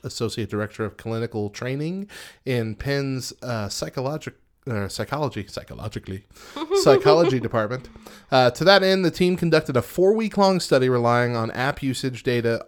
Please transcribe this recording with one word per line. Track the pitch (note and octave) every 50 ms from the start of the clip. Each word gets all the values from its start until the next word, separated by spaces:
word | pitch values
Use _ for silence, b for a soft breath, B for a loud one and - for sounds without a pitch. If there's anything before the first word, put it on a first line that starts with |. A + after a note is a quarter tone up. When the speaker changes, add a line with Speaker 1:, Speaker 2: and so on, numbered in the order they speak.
| -
Speaker 1:
Associate | - - - A#2+ A2 - - A2 G2
Director | - G#2 G#2+ G#2 - - A2+
of | G2+ - -
Clinical | - A2+ A2+ A2+ A#2 A2+ - A2 G#2 G2+
Training | G2+ - A#2 B2 C3 C#3 D3+ D#3+ F3+ F#3+ G3 G3+ B B B B B B B
in | C3 C3 A#2+ A2+ A2 A2
Penn's, | - - C3 C#3 C#3 C#3 C3+ C3 C3 B2+ - - -
uh, | - B2 A#2+ A2+ G#2 G2
psychologic-, | - - D3+ D#3 - - B2+ C3+ D3+ D#3 - - - _ _ _ _ _ _ C3+
uh, | A#2+ G#2 G2+ F#2+
psychology, | - - A2 - C#3 C#3+ D#3 C3 G#2+ G#2+ G2
psychologically, | - - - - - - - - G#2+ - A2 - - F#2+ F#2+ - _ B B B B B
Speaker 2:
<laughs> | C#4+ D#4+ D#4 F#4 G4 -
Speaker 1:
psychology | D#3+ C3+ C3 - D3+ D3+ E3 F3 E3+ C3+ B2+
department. | A2 A2 - A#2 G#2+ G#2 B2 C3 - - B B B B B B B B
Uh, | - C3 B2+ B2
to | A#2+ - D#3
that | F3+ G3 G3 F#3+
end, | F#3+ F#3+ F#3+ F#3
the | E3
team | D3 - F#3 F3+ F3+
conducted | F3 - E3 D#3+ D#3 D#3 - C#3
a | B2 A2+
four-week-long | - - - F3+ F#3+ G#3+ A3 A3+ G#3 - G3+ G3+ F#3+ F#3+ F3+
study | - - D#3+ C3+ B2+ B2+
relying | B2+ B2 A#2 A#2 A#2+ A#2+ B2 A#2+ A#2+
on | A#2 A2+ A2+ -
app | - B2+ C3+ C#3+ - -
usage | C3+ B2+ - - C3+ B2 A2+ -
data | C3 B2 A#2+ A2+ A#2 A#2 A2+ -